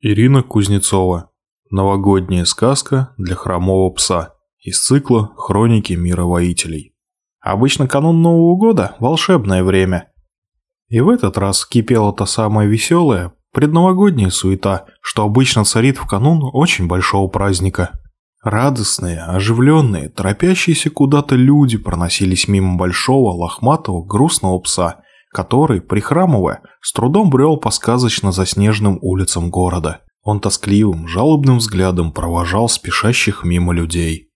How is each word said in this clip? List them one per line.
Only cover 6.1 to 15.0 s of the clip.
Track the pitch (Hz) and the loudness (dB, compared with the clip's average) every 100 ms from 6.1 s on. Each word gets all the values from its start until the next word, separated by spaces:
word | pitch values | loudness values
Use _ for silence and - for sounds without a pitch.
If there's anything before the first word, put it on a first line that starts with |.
| 87 | -2
воителей». | 87 87 90 85 82 78 71 _ _ _ _ _ | 0 0 0 -2 -6 -10 -12 _ _ _ _ _
Обычно | - 101 131 - 131 | -6 0 0 0 0
канун | 139 160 170 | 0 2 4
Нового | 170 170 170 175 | 4 4 4 4
года — | 220 190 101 - | 2 2 -2 -2
волшебное | 120 156 - 175 98 92 | -2 -2 2 0 2 0
время. | 92 95 95 90 - _ _ _ _ _ _ _ _ | 2 2 2 -2 -6 _ _ _ _ _ _ _ _
И | 117 | 0
в | 151 | 2
этот | 240 101 101 | 2 0 -2
раз | 98 95 - | -2 -2 -2
кипела | 120 107 120 104 | -2 2 2 0
та | 101 98 | -2 -4
самая | - 110 107 104 | -2 0 0 2
весёлая, | 110 - 170 165 101 87 _ _ | 0 0 2 2 0 -4 _ _
предновогодняя | - 147 160 185 185 202 147 92 | -2 2 4 2 4 2 2 0
суета, | - 95 95 98 95 - _ | 0 -2 0 -2 -4 -8 _